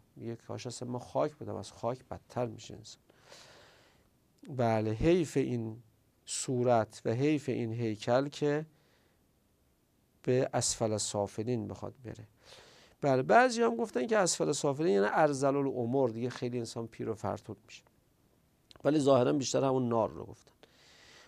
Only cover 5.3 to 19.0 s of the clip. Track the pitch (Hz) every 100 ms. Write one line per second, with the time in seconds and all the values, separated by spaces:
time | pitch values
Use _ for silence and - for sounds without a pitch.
5.3 | 139 131 123 113 113 - _ _ _ -
6.3 | - - 123 123 117 107 - 131 117 143
7.3 | 151 131 117 117 113 117 104 - 123 139
8.3 | - 147 147 156 _ _ _ _ _ _
9.3 | _ _ _ _ _ _ _ _ _ -
10.3 | 127 147 127 - - 113 107 - 104 101
11.3 | - 110 123 101 98 101 104 117 110 110
12.3 | _ - - - - - _ 143 131 143
13.3 | 220 254 226 233 233 226 247 240 214 175
14.3 | - 156 147 147 135 170 196 208 202 156
15.3 | 135 139 139 139 113 117 135 127 110 120
16.3 | - 123 120 113 120 113 - 117 107 101
17.3 | 101 - 101 - - - _ _ _ _
18.3 | _ _ _ _ - 139 151